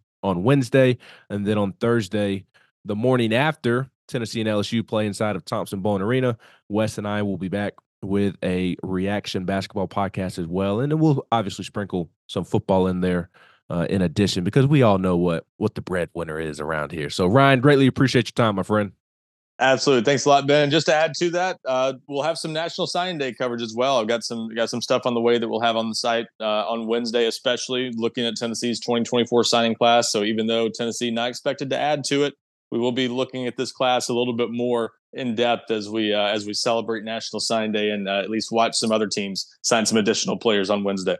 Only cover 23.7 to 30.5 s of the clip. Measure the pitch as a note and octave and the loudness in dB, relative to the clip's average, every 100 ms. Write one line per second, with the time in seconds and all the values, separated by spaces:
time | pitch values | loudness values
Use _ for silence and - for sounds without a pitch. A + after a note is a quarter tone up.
23.7 | A2+ C3 C3 G#2+ A#2 - A#2 A2+ A2+ A2+ | -2 0 2 0 -2 -4 -8 -6 -4 -4
24.7 | A#2+ - B2+ C3 A#2 A#2 A#2+ A2+ A2 A#2 | -4 -2 0 0 0 2 2 0 0 0
25.7 | A2+ A2+ A2 A#2+ A#2 G#2+ _ A2 G#2+ G#2 | 0 -2 -4 -2 -2 -4 _ -2 -2 -2
26.7 | A#2 A2 A#2+ A#2+ A#2+ A2+ - B2+ A#2+ - | -4 -2 -2 0 0 0 0 -2 -2 -2
27.7 | B2+ B2+ A2+ A2+ B2+ A#2 A2 A#2 A2 A#2+ | -4 -4 -2 -4 -2 -4 -4 -6 -4 -4
28.7 | A2 - A#2+ A2+ B2 A2+ A#2+ G#2+ A#2+ A#2 | -4 -2 -2 2 0 2 2 4 2 2
29.7 | A2 A#2+ A#2+ A#2 A2 G#2 A2+ A2 | 2 4 4 4 0 0 0 0